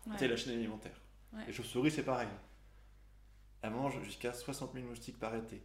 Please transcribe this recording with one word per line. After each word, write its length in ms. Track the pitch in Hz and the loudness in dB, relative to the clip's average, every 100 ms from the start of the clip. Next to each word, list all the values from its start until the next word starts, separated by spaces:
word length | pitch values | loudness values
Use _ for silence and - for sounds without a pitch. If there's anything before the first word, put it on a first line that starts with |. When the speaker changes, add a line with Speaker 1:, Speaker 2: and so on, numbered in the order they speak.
| 220 | -4
Speaker 1:
Ouais. 100 | 208 | 4
Speaker 2:
C'est 100 | 131 | 4
la 80 | 117 | 4
chaîne 180 | 131 | 2
alimentaire. 460 | 117 110 107 - - - - - | 0 0 -2 -8 -12 -18 -20 -12
Speaker 1:
Ouais. 100 | 110 113 | -8 -6
Speaker 2:
Les 60 | |
chauves-souris, 380 | 117 - 123 151 | -4 -2 4 6
c'est 120 | 151 | 6
pareil. 240 | 135 123 110 - - - - - - - - - - - - - | 4 4 2 -4 -12 -18 -20 -20 -20 -20 -20 -20 -20 -20 -20 -6
Elles 100 | 110 | -2
mangent 300 | 117 139 - | 2 2 0
jusqu'à 300 | 104 - 120 | -4 -2 -2
soixante 400 | 123 - 135 131 | -2 -4 -4 -4
mille 100 | 127 123 | -4 -6
moustiques 320 | 117 - - | -6 -8 -4
par 140 | 110 113 | -2 0
été, 260 | 113 104 | -2 -8